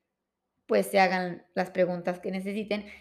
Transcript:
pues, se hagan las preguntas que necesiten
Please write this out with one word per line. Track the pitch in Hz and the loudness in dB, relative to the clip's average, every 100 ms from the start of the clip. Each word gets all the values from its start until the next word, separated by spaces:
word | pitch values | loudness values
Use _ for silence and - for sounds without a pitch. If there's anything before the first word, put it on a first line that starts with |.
| _ _ _ _ _ _ - | _ _ _ _ _ _ 0
pues, | 214 196 | 2 4
se | 202 | 4
hagan | 185 185 180 170 - 190 | 4 4 -2 -6 -6 -4
las | 185 | -2
preguntas | 185 175 180 175 175 | 2 2 0 -4 -4
que | 190 | -4
necesiten | 190 196 208 202 208 - - | -6 -4 -4 -4 -4 -6 -16